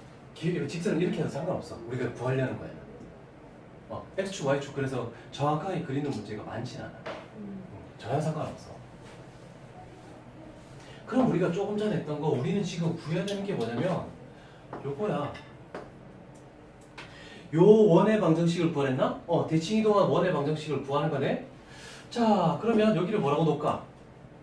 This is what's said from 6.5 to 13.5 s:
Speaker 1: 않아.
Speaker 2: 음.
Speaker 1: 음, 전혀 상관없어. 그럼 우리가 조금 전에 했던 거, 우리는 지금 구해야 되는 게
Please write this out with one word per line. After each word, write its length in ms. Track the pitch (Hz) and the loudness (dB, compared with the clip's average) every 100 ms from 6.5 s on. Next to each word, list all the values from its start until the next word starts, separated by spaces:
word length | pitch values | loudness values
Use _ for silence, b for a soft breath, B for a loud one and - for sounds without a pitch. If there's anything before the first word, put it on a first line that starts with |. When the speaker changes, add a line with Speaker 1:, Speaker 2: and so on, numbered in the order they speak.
| 107 110 - | -8 -8 -10
Speaker 1:
않아. 100 | - - - - - 110 | -12 -12 -12 -12 -14 -14
Speaker 2:
음. 260 | 101 95 92 | -12 -12 -14
Speaker 1:
음, 60 | - - - | -16 -16 -12
전혀 220 | 107 139 | -4 -2
상관없어. 500 | 156 - - - - - - - - - - - - - - - - - - - - - - - B B B 135 - | 0 -2 -6 -8 -16 -18 -18 -20 -20 -18 -20 -20 -20 -20 -20 -18 -18 -18 -18 -18 -20 -20 -18 -20 B B B -16 -2
그럼 220 | 254 254 | 2 2
우리가 200 | 170 180 | 2 2
조금 260 | 196 202 208 | 0 -2 -2
전에 200 | 214 160 | 0 -2
했던 240 | - 147 | -4 -2
거, 80 | 156 | 0
우리는 340 | 127 165 202 | 0 0 0
지금 340 | - 165 160 - | -2 -2 -2 -2
구해야 280 | 147 185 202 | -4 -2 -2
되는 180 | 202 | -4
게 80 | 196 | -4